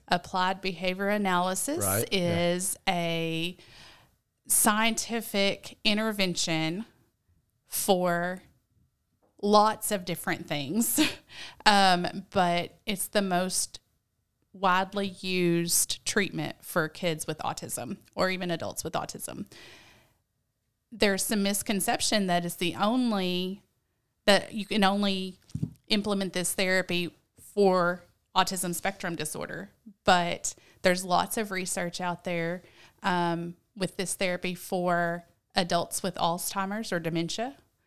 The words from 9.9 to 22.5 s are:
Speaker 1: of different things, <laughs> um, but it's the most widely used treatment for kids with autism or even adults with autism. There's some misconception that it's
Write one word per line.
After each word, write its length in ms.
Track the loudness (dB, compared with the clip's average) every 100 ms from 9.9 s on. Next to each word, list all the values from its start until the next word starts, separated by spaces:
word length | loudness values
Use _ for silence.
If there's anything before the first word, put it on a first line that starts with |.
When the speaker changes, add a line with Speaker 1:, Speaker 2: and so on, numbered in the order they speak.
Speaker 1:
of 140 | -2 -2
different 420 | -4 -4 -4 -4
things, 520 | -6 -2 0 2 2 0 -2 -14 -18
<laughs> 300 | -16 0 4
um, 600 | 6 6 4 0 -6 -4
but 480 | 0 2 0 -2 -8 -6
it's 220 | -6 -2
the 140 | -2
most 580 | 0 0 0 -2 -4 -8 _ _ _ _ _ _ _
widely 540 | -2 2 2 2 -2 -4 -4
used 840 | -2 2 2 2 2 0 0 -4 -2
treatment 500 | 0 0 -4 -8 -10
for 260 | -4 -2 -2
kids 380 | -2 -4 -2 -6
with 140 | -6
autism 580 | -6 -6 -8 -8 -8 -10 -8 -2
or 140 | -2
even 220 | -2 -4
adults 320 | -4 -6 -8
with 100 | -6
autism. 520 | -6 -6 -10 -12 -12 -14 -16 -20 -20 -20 -20 _ _ _ _ _ _ _ _ _
There's 320 | 0 2 2
some 180 | 0 0
misconception 840 | 0 0 -2 -2 0 0 0 2 2
that 180 | 0
it's 100 | 0